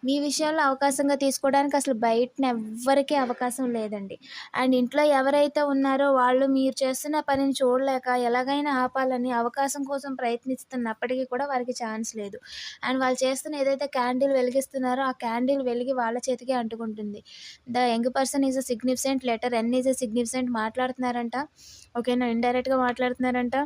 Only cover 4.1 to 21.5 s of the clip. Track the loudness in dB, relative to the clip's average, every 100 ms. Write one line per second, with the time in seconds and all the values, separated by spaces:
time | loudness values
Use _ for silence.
4.1 | -12 -16 -18 -8 0 2 4 2 4 4
5.1 | 4 4 4 4 2 0 2 2 2 4
6.1 | 4 6 4 4 4 2 0 -2 -2 -2
7.1 | -2 0 2 2 2 2 2 2 0 0
8.1 | 0 2 0 0 0 0 0 0 0 0
9.1 | 0 0 0 -2 0 -2 -2 -4 -6 -6
10.1 | -4 -2 -2 -4 -6 -6 -6 -4 -4 -4
11.1 | -2 -2 -4 -2 -2 -4 -6 -6 -6 -6
12.1 | -8 -10 -12 -16 -16 -14 -8 -4 0 0
13.1 | 0 0 -2 -6 -2 0 0 -2 -2 0
14.1 | 2 2 2 2 0 -2 -2 -2 0 -2
15.1 | -2 -4 -2 0 0 0 -2 -2 0 0
16.1 | -2 -4 -4 -2 -2 -2 -6 -8 -6 -8
17.1 | -10 -16 -20 -20 -20 -6 0 2 2 0
18.1 | 0 0 2 0 0 -2 -2 -2 -2 0
19.1 | -2 -2 -2 0 0 2 0 0 -2 -2
20.1 | -2 -2 -2 -2 -2 -2 -2 -4 -2 -4
21.1 | -2 -4 -4 -8